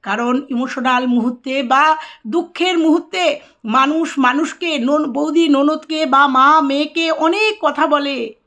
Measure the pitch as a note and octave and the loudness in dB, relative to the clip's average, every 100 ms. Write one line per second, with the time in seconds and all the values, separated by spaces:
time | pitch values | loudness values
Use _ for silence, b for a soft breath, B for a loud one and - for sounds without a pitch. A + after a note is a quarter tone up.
0 | - G#3+ A#3+ B3+ C#4+ A#3+ B3 C4+ B3 B3 | -6 -4 -2 -2 -2 -6 -4 -4 -2 0
1 | B3+ A#3+ A3+ B3 C4+ C4+ B3 C4 D4+ D#4 | 0 0 0 -4 -6 -6 0 2 2 0
2 | B B A3+ D#4 E4+ - F4+ F4 D#4+ D#4 | B B -6 -4 -4 -4 -2 2 2 2
3 | - F#4 E4+ - b b A3 B3 C4+ D#4+ | 0 -2 -2 -2 b b -2 0 0 0
4 | E4 - B3+ C4+ D#4 - F4 D4+ A#3+ D4 | -2 0 0 0 -4 -4 -4 -2 0 0
5 | D4+ A#3+ D4+ D#4 E4 C#4 C#4+ D#4 - D#4 | -2 -4 -2 0 2 4 2 -2 -6 -4
6 | D#4 C4+ C#4+ B3+ C#4 D#4 C#4 C#4 D4+ E4+ | 0 2 4 4 4 4 2 -2 -2 -2
7 | E4 D#4+ D#4+ F#4+ G#4+ G#4+ - D4 D#4 D4 | -2 0 0 2 0 0 -2 0 0 0
8 | C#4+ C4+ A3+ - | 0 -4 -8 -10